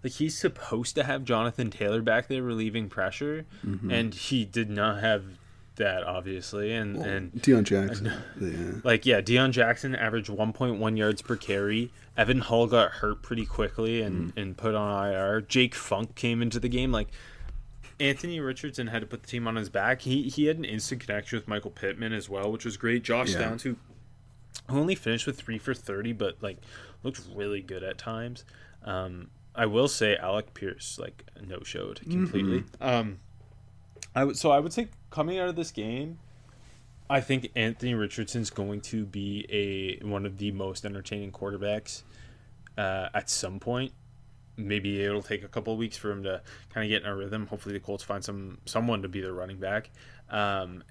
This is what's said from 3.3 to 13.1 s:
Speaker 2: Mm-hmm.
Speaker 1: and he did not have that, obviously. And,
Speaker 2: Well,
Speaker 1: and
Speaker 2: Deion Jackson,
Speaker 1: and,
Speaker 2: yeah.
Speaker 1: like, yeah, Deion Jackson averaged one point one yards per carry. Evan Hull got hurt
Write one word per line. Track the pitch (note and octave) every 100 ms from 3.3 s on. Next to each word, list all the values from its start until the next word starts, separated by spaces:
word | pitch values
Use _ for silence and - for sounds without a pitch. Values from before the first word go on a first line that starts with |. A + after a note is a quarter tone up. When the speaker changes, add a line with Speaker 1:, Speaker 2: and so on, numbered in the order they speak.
| D#3 D#3+ - G2+
Speaker 2:
Mm-hmm. | F#2+ G2
Speaker 1:
and | A#2 A2+
he | G2+ - C3+ G#2
did | A#2 A2
not | G2+ G#2+ G2+
have | A2 G#2 F#2+ F2+ - - - -
that, | G#2 F#2
obviously. | F2 F#2 F#2 F#2 F2 G#2 G#2
And, | A2+ G#2+ G2+
Speaker 2:
Well, | G2+
Speaker 1:
and | G2 F#2
Speaker 2:
Deion | A#2 - B2
Jackson, | G2+ G2 G2 G#2 G#2+ - - -
Speaker 1:
and, | F#2 E2+ F2 G#2
Speaker 2:
yeah. |
Speaker 1:
like, | B2+ A2+ C3
yeah, | G#2+
Deion | F#2+ A#2+ C3
Jackson | B2 A#2 A#2+ C#3 C3
averaged | A2 A2+ G#2
one | G2+ A2
point | G#2+ B2+ G#2+
one | A2 A2
yards | G#2+ G#2
per | - A#2
carry. | - G2 G2+ A2 A#2+ - - -
Evan | G#2+ C3
Hull | - A#2 A#2
got | A#2 F#2+
hurt | - G#2+